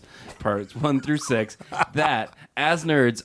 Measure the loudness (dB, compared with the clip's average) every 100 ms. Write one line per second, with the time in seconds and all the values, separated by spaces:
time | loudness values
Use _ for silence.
0 | -16 -20 -20 -6 -4 -4 -6 -4 0 0
1 | 0 -2 0 0 -2 -8 -12 -4 -2 0
2 | 0 0 -4 -12 -12 -2 0 0 2 4
3 | 4 2